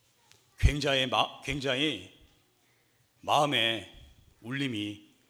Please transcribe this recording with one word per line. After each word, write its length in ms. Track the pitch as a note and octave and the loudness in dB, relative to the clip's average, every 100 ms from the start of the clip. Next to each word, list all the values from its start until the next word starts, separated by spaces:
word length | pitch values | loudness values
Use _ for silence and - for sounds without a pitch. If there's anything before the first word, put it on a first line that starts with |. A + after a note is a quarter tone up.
| _ _ _ _ _ - | _ _ _ _ _ 4
굉장히 480 | - C#3+ C#3 C3+ B2+ | 4 4 0 0 2
마-, 340 | A2 A#2 - | 0 0 -4
굉장히 720 | - C#3 C3+ B2+ D3+ G#2 F#2 - - _ _ _ _ _ _ _ _ _ | -8 -4 -2 0 -2 -4 -12 -20 -20 _ _ _ _ _ _ _ _ _
마음에 720 | F#2+ B2+ D3 B2+ A2+ A2+ F#2 - - - - _ | 0 2 4 2 0 -2 -8 -20 -20 -20 -20 _
울림이 720 | A2+ C3+ C#3 G#2+ G#2 G#2 - _ | -10 -6 -6 -6 -8 -10 -18 _